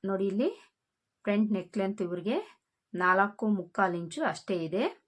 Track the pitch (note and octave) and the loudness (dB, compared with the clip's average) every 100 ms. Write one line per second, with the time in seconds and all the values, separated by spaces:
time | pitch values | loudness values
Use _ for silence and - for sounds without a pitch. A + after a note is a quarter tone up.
0 | G3 F#3+ G3 G3 D4+ A#4+ - _ _ _ | -4 -2 0 0 0 -2 -20 _ _ _
1 | _ _ - G3+ A3 - F3+ G#3+ F#3+ G#3 | _ _ -2 0 2 0 -2 -4 -2 -2
2 | F3+ F3 E3+ C#4+ - - _ _ _ - | -4 -4 -2 -4 -4 -18 _ _ _ 0
3 | F3+ F#3 G3+ G#3 A3 G3+ F3 - F#3+ F3 | 4 6 4 2 0 0 -2 2 2 2
4 | F3 A3 C#4+ D#3+ - F#3 D#3+ F3+ D#4 - | -6 -2 -2 -4 -4 -2 -2 -2 -2 -4